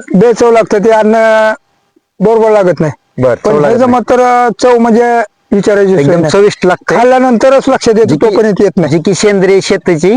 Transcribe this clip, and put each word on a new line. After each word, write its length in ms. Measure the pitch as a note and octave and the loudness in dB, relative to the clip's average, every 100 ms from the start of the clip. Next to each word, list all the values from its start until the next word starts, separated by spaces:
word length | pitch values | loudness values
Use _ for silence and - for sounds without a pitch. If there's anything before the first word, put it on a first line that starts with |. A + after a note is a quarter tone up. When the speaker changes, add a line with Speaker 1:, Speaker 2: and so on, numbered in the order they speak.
| - F#3 | -4 0
Speaker 1:
बेचव 360 | A#3 A3 A#3+ | 2 2 2
लागतं, 260 | A3+ G#3+ G#3+ | 2 0 -2
ते 100 | G#3+ | 0
अन्न 260 | A3 G#3+ A3+ A3 A3 A3 A3 _ _ _ _ _ - | 0 0 0 2 0 0 -4 _ _ _ _ _ -4
बरोबर 320 | G3+ A3+ A3 | 0 0 2
लागत 280 | G#3+ F#3 D#3 | 2 0 -2
नाही. 140 | D#3 - _ - | -4 -6 _ -4
Speaker 2:
बरं, 140 | B2 A2+ | -2 -2
चव 140 | - | -2
Speaker 1:
पण 60 | D3 | 0
Speaker 2:
लागत 180 | D3 | 0
Speaker 1:
ह्याचं 180 | A#3 B3 | 0 0
Speaker 2:
नाही. 0 | |
Speaker 1:
मात्र 580 | B3 G3+ B3 B3 B3 B3 - | 0 0 0 0 0 -2 0
चव 180 | B3 A#3+ | 0 2
म्हणजे 440 | A#3 A3+ A#3+ A#3 G#3+ _ - | 2 0 0 -2 -4 _ -6
विचारायची 420 | G3+ G3+ G3+ G3 | -2 0 0 0
सोय 80 | F#3 | 0
Speaker 2:
एकदम 180 | C#3+ E3+ | 0 0
Speaker 1:
नाही. 120 | D#3 | 0
Speaker 2:
चविष्ट 340 | F#3+ G3+ - F#3 | 2 0 0 -4
लागते. 320 | E3+ - E3+ | -2 -2 0
Speaker 1:
खाल्ल्यानंतरच 680 | B3 B3+ B3+ A3+ C4+ C4+ - | 2 2 0 0 2 0 0
लक्षात 260 | C4 - A3 | -2 0 0
येतं, 100 | G#3+ | 0
Speaker 2:
जी 100 | D3 | 0
की, 80 | A3+ | 0
Speaker 1:
तोपर्यंत 300 | G#3 A3 F#3 | 0 -2 0
येत 120 | G3 - | -2 0
नाही. 140 | D3+ | -2
Speaker 2:
जी 80 | D#3+ D#3 | -2 -2
की 80 | |
सेंद्रिय 460 | F3+ G#3 G3+ F#3 F#3+ | -2 0 0 0 0
शेतीची 520 | - G3 F#3 D#3+ F3+ | 0 -4 -2 -2 0